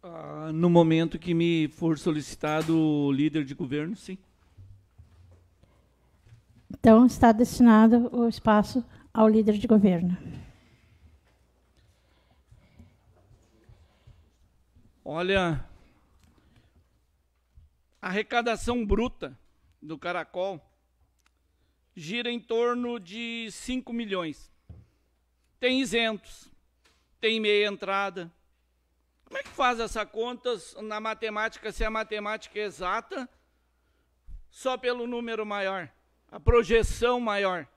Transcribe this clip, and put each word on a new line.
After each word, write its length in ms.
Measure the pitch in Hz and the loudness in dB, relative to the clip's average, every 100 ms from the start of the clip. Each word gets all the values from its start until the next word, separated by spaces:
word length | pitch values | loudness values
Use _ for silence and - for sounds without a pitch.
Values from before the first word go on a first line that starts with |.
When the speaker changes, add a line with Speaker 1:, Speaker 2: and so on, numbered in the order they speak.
Speaker 1:
Ah, 480 | 180 165 147 151 156 | -18 -16 -14 -12 -6
no 160 | 160 175 | 0 4
momento 500 | 170 165 160 165 165 | 6 6 4 0 -4
que 140 | 175 | -4
me 340 | 165 170 165 151 | 0 2 2 -2
for 320 | - 170 151 | -2 -2 -2
solicitado 760 | - 151 143 - 151 151 160 165 | -2 -4 -6 -8 -4 -2 0 2
o 360 | 156 147 143 | 2 2 0
líder 320 | 135 151 156 | 0 0 -2
de 100 | 139 | -6
governo, 420 | 139 147 147 156 208 | -8 -6 -6 -6 -10
sim. 220 | - 185 _ _ _ - - - _ _ - _ - - _ _ _ _ _ _ _ _ _ - _ _ _ | -12 -16 _ _ _ -20 -20 -20 _ _ -20 _ -20 -20 _ _ _ _ _ _ _ _ _ -20 _ _ _
Speaker 2:
Então, 340 | - 226 226 247 | 4 8 8 8
está 260 | - 240 | 6 4
destinado 760 | 214 247 - 240 214 226 240 240 247 | 4 0 6 8 10 8 6 2 0
o 140 | 233 | -2
espaço 540 | - - 214 208 254 240 - - | 0 2 2 2 -4 -6 -16 -10
ao 140 | - 220 | 4 6
líder 300 | 214 214 208 | 6 2 0
de 100 | 226 | 4
governo. 500 | 214 202 175 180 180 - - - - _ _ _ _ - _ _ _ _ _ _ _ _ _ _ _ _ _ _ - _ _ - _ _ _ _ _ _ _ _ - _ _ - - _ _ _ _ _ _ _ _ | 6 6 4 0 -4 -8 -16 -18 -20 _ _ _ _ -20 _ _ _ _ _ _ _ _ _ _ _ _ _ _ -20 _ _ -20 _ _ _ _ _ _ _ _ -20 _ _ -20 -20 _ _ _ _ _ _ _ _
Speaker 1:
Olha, 600 | - 156 180 196 175 143 - - _ _ _ _ _ _ _ _ _ _ _ _ _ _ _ _ _ - _ _ _ _ | -10 -6 0 2 0 -2 -6 -18 _ _ _ _ _ _ _ _ _ _ _ _ _ _ _ _ _ -20 _ _ _ _
a 60 | 185 | -6
arrecadação 760 | 190 214 240 233 220 220 247 214 | -4 -2 -2 0 -2 -2 -2 0
bruta 520 | 220 233 - 147 131 _ _ _ _ | 0 0 -4 -14 -14 _ _ _ _
do 160 | 151 156 | -14 -10
Caracol 640 | 170 175 151 180 190 185 _ _ _ _ _ _ _ _ _ _ _ _ _ | -6 -6 -8 -6 -6 -8 _ _ _ _ _ _ _ _ _ _ _ _ _
gira 380 | - 156 233 240 | -18 -10 -6 -6
em 80 | 240 | -8
torno 600 | - 226 240 247 240 233 | -4 -2 0 -2 -4 -8
de 480 | 170 214 233 233 226 | -12 -12 -10 -10 -12
cinco 400 | - - 254 247 | -12 -8 -8 -6
milhões. 580 | 233 220 190 165 143 - _ _ - - _ _ _ _ _ _ _ | -8 -6 -6 -6 -10 -18 _ _ -20 -20 _ _ _ _ _ _ _
Tem 220 | 247 262 | -2 0
isentos, 680 | 254 226 226 214 - - - _ _ _ _ _ _ _ | -2 -2 -2 -4 -14 -20 -20 _ _ _ _ _ _ _
tem 180 | 220 220 | -2 0
meia 300 | 214 208 208 | 0 2 0
entrada. 640 | 196 190 196 196 185 170 _ _ _ _ _ _ _ _ _ _ | -2 -4 -4 -4 -8 -14 _ _ _ _ _ _ _ _ _ _
Como 120 | 539 | -12
é 60 | |
que 60 | 554 | -12
faz 280 | - 254 233 | -2 -2 0
essa 260 | 220 226 208 | -6 -6 -8
conta 520 | 214 240 247 247 220 - - | -6 -6 -6 -6 -8 -10 -14
na 200 | 214 214 | -10 -8
matemática, 680 | 220 214 226 208 220 - 214 | -8 -6 -6 -4 -6 -6 -12
se 120 | - | -4
a 60 | 220 | -4
matemática 680 | 220 220 214 208 214 - 208 | -4 -6 -8 -8 -10 -10 -10
é 60 | |
exata, 640 | 208 - 180 208 226 370 247 _ _ _ _ _ _ _ _ _ - - - | -8 -6 -4 -4 -6 -12 -12 _ _ _ _ _ _ _ _ _ -18 -18 -18
só 280 | - 262 254 | -10 -6 -4
pelo 280 | 254 247 240 | -4 -4 -6
número 400 | 240 233 226 208 | -8 -8 -8 -6
maior, 460 | 202 190 190 160 _ _ _ _ | -6 -6 -6 -10 _ _ _ _
a 80 | - | -2
projeção 800 | 151 240 175 226 208 - 233 247 | 4 4 6 2 2 0 0 0
maior? 480 | 233 202 196 180 139 | -2 -2 -2 -4 -10